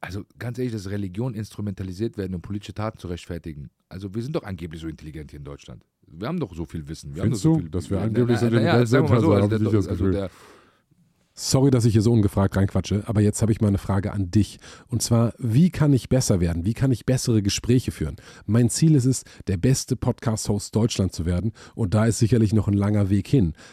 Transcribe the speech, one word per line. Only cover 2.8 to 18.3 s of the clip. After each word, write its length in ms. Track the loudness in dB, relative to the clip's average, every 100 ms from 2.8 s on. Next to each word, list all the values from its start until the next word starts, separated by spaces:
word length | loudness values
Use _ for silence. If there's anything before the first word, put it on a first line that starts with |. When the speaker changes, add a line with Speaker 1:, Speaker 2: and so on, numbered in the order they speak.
| -8 -8
Speaker 1:
zu 80 | -10
rechtfertigen. 640 | -10 -10 -12 -12 -14 -16 _ _
Also 260 | -14 -10
wir 80 | -10
sind 120 | -6
doch 80 | -8
angeblich 380 | -8 -12 -10 -10
so 80 | -12
intelligent 420 | -12 -14 -16 -16
hier 80 | -16
in 60 |
Deutschland. 400 | -16 -16 -18 -20 _ _ _
Wir 180 | -12 -8
haben 120 | -6
doch 140 | -6
so 100 | -8
viel 240 | -10 -8 -10
Wissen. 260 | -12 -12
Wir 80 | -4
Speaker 2:
Findest 220 | -2 2
Speaker 1:
haben 80 | 2
doch 40 | 2
so 40 |
Speaker 2:
du, 0 |
Speaker 1:
viel, 80 | 0
Speaker 2:
dass 200 | -6 -4
wir 80 | -2
Speaker 1:
ja, 60 |
Speaker 2:
angeblich 340 | -2 0 2 2
so 80 | 4
Speaker 1:
na, 40 |
na, 60 | 4
Speaker 2:
intelligent 240 | 4 4
Speaker 1:
ja, 60 | 4
sagen 180 | 4
wir 40 | 4
Speaker 2:
sind? 60 |
Speaker 1:
mal 60 | 4
so, 120 | 4
Speaker 2:
Also, 20 |
Speaker 1:
also 200 | 4 4
Speaker 2:
hab 60 | 2
ich 100 | 2
Speaker 1:
der, 20 |
Speaker 2:
das 160 | 2 0
Speaker 1:
also 160 | 0
Speaker 2:
Gefühl. 80 | 0
Speaker 1:
der 180 | 0 -4 -10 -20 -20 _ _ _ _ _ _ _ -12
Speaker 2:
Sorry, 320 | 0 2 4
dass 140 | 4
ich 80 | 4
hier 80 | 4
so 140 | 4
ungefragt 420 | 4 2 2 0 2
reinquatsche, 460 | 0 0 -2 -4
aber 160 | -2 2
jetzt 220 | 2 2
habe 100 | 0
ich 80 | 2
mal 80 | 2
eine 80 | 0
Frage 340 | 0 -2 -2
an 180 | -4 0
dich. 280 | 2 0 -4 -20 -20 -8
Und 140 | -6
zwar, 320 | 0 2 2 -2
wie 320 | 0 4 4
kann 240 | 4 2
ich 160 | 2 2
besser 320 | 0 2 2
werden? 240 | 0 0
Wie 80 | -2
kann 180 | 0 0
ich 120 | 0
bessere 380 | 0 -2 2 2
Gespräche 480 | 2 -2 0 0 0
führen? 260 | -4 -6 -8 -16